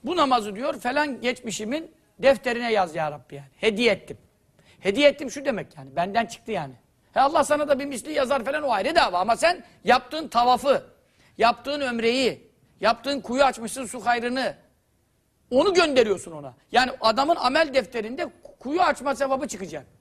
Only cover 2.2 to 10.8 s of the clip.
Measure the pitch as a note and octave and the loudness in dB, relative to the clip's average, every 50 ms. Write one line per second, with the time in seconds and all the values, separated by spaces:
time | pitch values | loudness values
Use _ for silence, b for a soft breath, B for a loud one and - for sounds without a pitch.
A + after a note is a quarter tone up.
2.2 | - C4 C4+ G#3 - B3 A#3+ A#3+ A#3+ A#3 A3 G3+ F#3 E3+ D#3 E3+ D#3 D3+ D3 C#3+ | 2 2 2 4 0 -6 -4 -4 -2 -2 0 0 0 -2 -2 -6 -6 -6 -6 -10
3.2 | - _ C#3+ C#3 C#3 - _ _ - A3 G#3+ F#3+ A#3+ A3+ G3 - - - C#3+ - | -16 _ -18 -18 -18 -20 _ _ -2 -2 0 2 2 2 2 0 -4 -18 -20 -20
4.2 | _ _ _ _ _ _ _ b b b b b - F#3 G3+ C4 D4 C#4+ C#4 C#4+ | _ _ _ _ _ _ _ b b b b b -4 -2 0 4 4 4 4 4
5.2 | D#4 A#3+ - C#4 C4+ C#4+ B3 F#3 D3 - _ - C3+ C3+ C3 D#3+ F3 G3 G3 - | -8 -10 -10 -6 -4 -4 -4 -4 -6 -10 _ -20 -20 -8 -4 -4 -4 0 0 -2
6.2 | - - - - _ - A3 F3+ D3+ C3+ B2+ _ _ _ _ _ _ _ _ - | -2 -2 -8 -14 _ -6 -6 -6 -6 -8 -12 _ _ _ _ _ _ _ _ 2
7.2 | C4 C#4 D#4+ D#4+ C#4 - D4 D4 D4+ C#4+ C#4+ B3+ C#4+ C#4+ C#4 A#3 - D4+ D#4 D4 | 2 4 4 2 2 2 2 0 2 0 0 -2 -2 -8 -8 -10 -10 -6 -2 -2
8.2 | C4+ A#3+ C#4+ C4+ G#3+ C4 C#4 D4+ D4+ C4+ A3+ G3 G3+ C4+ E4 E4+ C#4 G#3+ F3 F3 | 0 0 0 -2 -2 -4 -4 -4 -2 -2 -2 0 0 2 4 4 4 4 2 0
9.2 | F#3 A3 A#3 - - A3 - - b b b b _ F#3+ A#3+ B3+ B3 - - D#4 | 0 0 0 2 4 2 2 2 b b b b _ 4 4 4 4 -4 -8 -8
10.2 | E4 A#3+ - A#3 A#3+ B3 B3+ A#3+ - C#4+ B3+ - | -8 -2 0 2 4 4 4 4 4 2 2 2